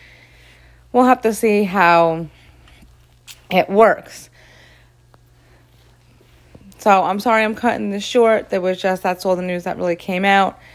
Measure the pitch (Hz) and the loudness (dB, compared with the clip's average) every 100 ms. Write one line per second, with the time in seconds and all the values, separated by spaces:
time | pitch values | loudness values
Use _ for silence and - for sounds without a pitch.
0 | - - _ _ _ _ _ _ _ 247 | -20 -20 _ _ _ _ _ _ _ 2
1 | 254 247 226 214 226 208 202 196 170 170 | 2 2 0 -2 0 0 0 2 4 4
2 | 165 165 160 - _ _ _ _ - _ | 2 -2 -8 -16 _ _ _ _ -20 _
3 | _ _ - - - 185 - 196 220 - | _ _ -20 -20 -4 -2 0 4 4 2
4 | - - - _ _ _ _ _ _ _ | -4 -20 -20 _ _ _ _ _ _ _
5 | _ _ _ _ _ _ _ _ _ _ | _ _ _ _ _ _ _ _ _ _
6 | _ _ _ _ _ - 196 - 220 196 | _ _ _ _ _ -20 -20 -6 0 2
7 | 160 202 240 220 214 220 240 214 208 202 | 0 -4 -2 0 0 -4 -4 -4 -6 -8
8 | 202 254 226 220 - 196 185 185 190 185 | -4 0 2 2 -2 -4 -4 -4 -4 -4
9 | 190 180 190 180 180 180 175 - 180 170 | -4 -4 -4 -4 -4 -8 -8 -6 -6 -6
10 | - 180 196 196 190 - - | -6 -4 0 2 0 -4 -18